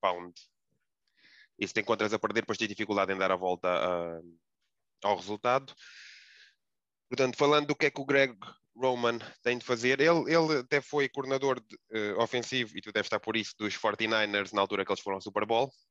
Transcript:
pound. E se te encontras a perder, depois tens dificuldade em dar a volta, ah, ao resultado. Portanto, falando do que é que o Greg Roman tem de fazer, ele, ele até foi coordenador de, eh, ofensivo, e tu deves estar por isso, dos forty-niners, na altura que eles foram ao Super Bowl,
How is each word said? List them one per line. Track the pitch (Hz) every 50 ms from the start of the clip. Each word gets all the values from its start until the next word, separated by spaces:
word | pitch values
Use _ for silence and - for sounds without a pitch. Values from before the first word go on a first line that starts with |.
pound. | - 95 90 87 87 87 85 - - _ _ _ _ _ _ _ _ _ _ _ _ _ _ _ _ - - - - _ _ -
E | 101
se | 92 -
te | 113
encontras | 104 - 113 - 107 101 110
a | 104
perder, | - 104 104 113
depois | 104 - 107
tens | - 110 101
dificuldade | 101 - 110 101 104 101 95 95
em | 98 95
dar | 95 95
a | 95
volta, | 90 92 92 90 87 - 90
ah, | 90 - - 90 90 87 85 85 85 82 87 85 82 _ _ _ _ _ _ _ _ _ _ _ _ _
ao | - 101 101
resultado. | 85 87 98 107 101 - 123 123 139 135 - - - - - - - - - - - - - - - - - _ _ _ _ _ _ _ _ _ _ _ -
Portanto, | 127 131 131 127 117
falando | - 147 143 151 147 147 147
do | 147
que | - 156
é | 139
que | - 139
o | 135
Greg | 135 139 139 135 127 113 95 - - - _ _ _ _
Roman | 120 131 131 127 120 120 117 117 113 - - - -
tem | - 120 123 120
de | -
fazer, | - 123 113 117 127 135 135
ele, | 147 165 170 165 113 127
ele | 160 170 160 156 156 131
até | 127 - 147 139
foi | - - 151 147 139 -
coordenador | - 143 131 131 135 131 139 135 127 120
de, | - - - - _ -
eh, | 110 110 104 104 95
ofensivo, | 107 117 - - 123 117 - 131 127 117 104 -
e | 95
tu | - 107
deves | - 107 101
estar | - 110 101
por | - 110 110
isso, | 113 104 - - -
dos | 107 101 -
forty-niners, | - - 107 104 - 113 110 113 110 107 104 101 101 98 95
na | 104 101
altura | 98 98 107 95 95
que | -
eles | 98 -
foram | - 98 95
ao | 95
Super | - 104 - 104 107
Bowl, | 107 113 117 135 139 - _ _ _